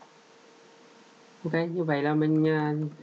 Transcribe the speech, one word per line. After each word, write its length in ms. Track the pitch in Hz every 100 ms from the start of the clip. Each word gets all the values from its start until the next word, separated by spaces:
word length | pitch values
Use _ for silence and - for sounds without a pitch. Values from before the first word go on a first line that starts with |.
| - - - - - - - - - - - - - -
Ok, 80 | 165
như 320 | 160 170 175
vậy 180 | 160 143
là 120 | 147
mình, 340 | 151 156 156 156
à, 260 | 156 151 151 151 -